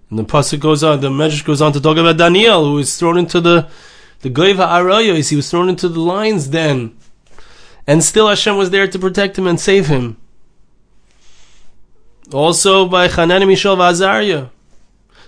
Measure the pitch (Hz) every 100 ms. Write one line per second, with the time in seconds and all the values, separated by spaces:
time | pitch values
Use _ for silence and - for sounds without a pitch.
0 | - 110 110 151 139 147 156 151 156 147
1 | 135 135 156 147 - 147 151 143 151 156
2 | 170 165 170 180 226 185 147 147 135 -
3 | 170 175 170 180 170 170 165 - - -
4 | - - 131 127 190 190 170 175 180 208
5 | 220 165 143 151 135 170 185 175 180 165
6 | 165 190 220 202 135 165 156 131 113 -
7 | - - _ - - - - - - 156
8 | 156 220 214 196 220 196 185 196 190 190
9 | 185 185 196 196 185 170 - 196 151 135
10 | 120 110 - - - _ - _ _ _
11 | _ _ - - - - - - - -
12 | - - - 135 160 - 196 190 180 180
13 | 180 - 170 185 196 190 202 190 180 170
14 | 190 214 208 156 127 - _ - - _
15 | _ _